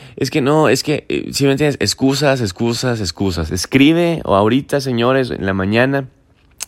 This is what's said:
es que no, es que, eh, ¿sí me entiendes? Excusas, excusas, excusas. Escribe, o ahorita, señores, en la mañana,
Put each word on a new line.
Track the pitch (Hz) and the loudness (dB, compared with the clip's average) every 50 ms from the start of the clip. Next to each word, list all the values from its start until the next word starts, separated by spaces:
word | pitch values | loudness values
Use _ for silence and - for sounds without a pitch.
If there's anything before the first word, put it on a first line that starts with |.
| - - - | -10 -18 -8
es | - 139 131 - | -6 -6 -4 -2
que | - | 0
no, | 131 131 147 156 156 127 | 0 2 2 4 4 4
es | 113 135 - | 2 2 0
que, | - 151 - - - | -2 -4 -4 -4 -4
eh, | - 69 - - | -6 -6 -6 -6
¿sí | - - 139 | -2 0 2
me | 139 135 | 2 2
entiendes? | 135 151 147 135 - | 2 0 0 0 0
Excusas, | - 107 - - 131 135 135 135 151 147 135 131 | -2 -4 -2 0 0 0 0 2 0 0 0 0
excusas, | 120 101 92 - 117 117 120 113 - 127 120 110 | -2 -4 -4 -2 -2 -2 -2 -2 -2 -2 -2 -2
excusas. | 107 85 - - 101 95 87 85 82 80 90 | -4 -6 -4 -4 -2 -2 -2 -2 -4 -4 -4
Escribe, | 90 - - - 131 135 147 160 170 175 170 170 151 - | -6 -4 0 2 4 4 6 4 4 2 0 -2 -2 -2
o | - 95 | 0 2
ahorita, | 98 104 107 117 135 143 - - 143 | 2 4 2 2 0 0 -2 -4 -4
señores, | 131 135 127 117 117 123 131 135 131 120 | -2 -2 -2 0 0 2 2 0 0 -2
en | 76 - - | -4 -4 -4
la | 95 95 | -2 -2
mañana, | 98 95 98 107 113 123 135 139 139 135 131 - _ _ _ _ _ _ _ _ - - | -2 -2 0 2 2 2 2 0 -2 -4 -6 -12 _ _ _ _ _ _ _ _ -18 -18